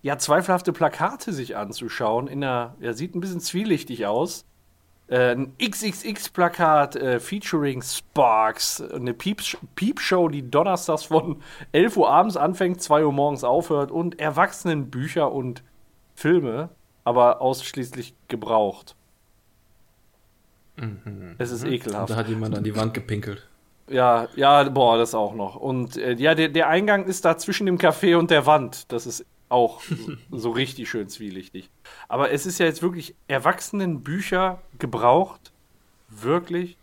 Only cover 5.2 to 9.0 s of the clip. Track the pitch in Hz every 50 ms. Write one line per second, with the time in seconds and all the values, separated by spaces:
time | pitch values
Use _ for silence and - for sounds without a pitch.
5.2 | 123 123 123 123 135 131 - - 240 233 196 - 220 214 - - - 220 208 -
6.2 | - - _ - 180 170 170 - 175 160 156 147 143 139 - 135 135 131 123 117
7.2 | - - 196 208 - - - 156 147 143 131 123 120 - - - - - _ 147
8.2 | 135 120 110 110 110 110 110 - - - - - - - - -